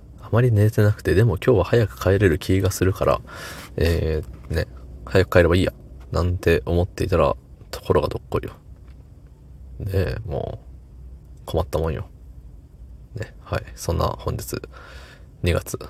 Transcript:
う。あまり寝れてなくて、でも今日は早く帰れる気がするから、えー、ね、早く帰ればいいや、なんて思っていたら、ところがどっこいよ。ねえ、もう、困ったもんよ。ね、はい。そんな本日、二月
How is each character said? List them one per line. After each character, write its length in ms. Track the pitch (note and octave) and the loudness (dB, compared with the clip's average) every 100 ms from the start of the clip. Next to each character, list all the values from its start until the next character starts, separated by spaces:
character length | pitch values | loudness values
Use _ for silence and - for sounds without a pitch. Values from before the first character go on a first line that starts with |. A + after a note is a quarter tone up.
| - - | -20 -20
う。 20 | |
あ 60 | - | -2
ま 120 | G#2+ | 2
り 100 | B2 | 4
寝 120 | G#2 | 4
れ 60 | G#2+ | 4
て 120 | A2 | 4
な 100 | G#2 | 4
く 80 | G#2 | 2
て、 140 | - | 2
で 100 | E2+ | 4
も 140 | A#2 E2 | 4 2
今 160 | - | 2
日 40 | A2+ | 2
は 40 | |
早 240 | E2+ A#2 G#2+ | 4 2 2
く 100 | - | 0
帰 200 | - G2 | 2 4
れ 100 | G2+ | 4
る 100 | D2+ | 2
気 220 | - F#2+ | 2 0
が 100 | G2 | 0
す 140 | - | 0
る 80 | F#2 | 0
か 140 | - - | 2 0
ら、 160 | - - - - - - - | 0 -4 -16 -16 -16 -12 -2
え 460 | E2 D#2+ D#2+ D#2 - - - | 0 0 -2 -4 -6 -14 -6
ー、 40 | |
ね、 120 | E2 - - - - - | -4 -4 -10 -18 -16 0
早 180 | G2 | 0
く 140 | F2+ F#2 | 4 4
帰 60 | |
れ 40 | E2+ | 6
ば 80 | F2+ | 4
い 40 | |
い 20 | |
や、 100 | E2 - - - - | 2 -4 -14 -20 -6
な 100 | E2 | -2
ん 140 | F2+ F2 | 0 0
て 260 | - E2 - | 2 2 2
思 160 | E2+ | 0
っ 40 | F2+ | 0
て 180 | - | -2
い 40 | F2 | 0
た 80 | F2 | 2
ら、 180 | C#2+ - - - - | 2 0 -8 -20 -16
と 100 | - | -10
こ 140 | - | 0
ろ 80 | - | 2
が 60 | C#2+ | 2
ど 120 | - | 0
っ 0 | - | -2
こ 100 | - | -6
い 40 | - | -6
よ。 60 | - - - - - - - - - - - - - | -12 -20 -20 -20 -20 -20 -20 -20 -20 -20 -20 -18 -12
ね 140 | F#2+ | -4
え、 220 | F#2+ F#2 - - | -2 -2 -4 -6
も 340 | C#2+ - - | -6 -6 -10
う、 840 | - - - - - - - - - | -16 -20 -20 -20 -20 -20 -20 -18 -4
困 160 | D#2+ | -4
っ 40 | D#2+ | -2
た 120 | D#2 | -2
も 100 | D#2+ | -2
ん 60 | |
よ。 120 | C2+ - - - - - - - - - - - | -4 -10 -18 -20 -20 -20 -20 -20 -20 -20 -20 -16
ね、 220 | - - - | -14 -14 -14
は 180 | - - | -8 -8
い。 60 | - | -6
そ 180 | - - | -8 -4
ん 60 | E2 | -2
な 80 | - | -2
本 300 | - - - | -4 -6 -8
日、 260 | - - - - - - - - - - | -8 -10 -12 -18 -20 -20 -20 -20 -20 -4
二 100 | F2+ | -2
月 240 | F2 - - | -2 -4 -10